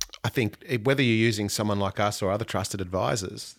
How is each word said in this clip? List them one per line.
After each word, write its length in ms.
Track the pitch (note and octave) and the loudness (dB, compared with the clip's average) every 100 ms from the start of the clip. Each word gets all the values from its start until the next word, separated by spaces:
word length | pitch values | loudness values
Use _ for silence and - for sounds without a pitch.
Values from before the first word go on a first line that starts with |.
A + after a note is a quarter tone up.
| - - | -10 -6
I 40 | A#2 | -4
think 280 | - G#2+ - - | 0 0 -2 -4
it, 180 | B2+ | -2
whether 180 | G#2+ C3+ | 2 4
you're 140 | B2+ A2+ | 4 6
using 320 | A2+ G#2 G2+ | 4 2 -2
someone 320 | - G#2+ G2+ | 0 0 0
like 180 | G2 - | 0 0
us 240 | G#2 - | 0 0
or 80 | G2 | 0
other 140 | G#2 | 0
trusted 360 | A2+ G2 F#2+ G2+ | -2 -4 -4 -6
advisors, 760 | F2+ F#2 A#2 C3 F#2+ A2 - | -4 -2 0 -2 -4 -10 -14